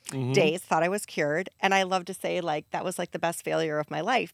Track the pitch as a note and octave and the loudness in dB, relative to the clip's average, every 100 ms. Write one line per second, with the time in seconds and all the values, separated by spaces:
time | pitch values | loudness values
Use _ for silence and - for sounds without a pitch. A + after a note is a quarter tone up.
0 | - C3+ B2+ F#3+ D#3 F3 - D#3+ E3+ G#3 | -8 -4 2 4 4 2 0 2 2 -2
1 | - - D3 D#3 F#3+ - F#3+ F#3+ F#3 F#3 | -4 -2 0 0 -4 -2 2 2 2 0
2 | F3+ F#3+ F3+ F3 E3+ D3+ - - F3 F3 | -2 -6 -4 -2 -2 -4 -4 -4 -4 -4
3 | F3 E3+ E3+ E3+ E3 D#3 D#3+ D3+ D3 D3+ | -6 -2 -2 -2 -2 0 0 -2 -2 -4
4 | F3+ B3 E3+ | 0 0 0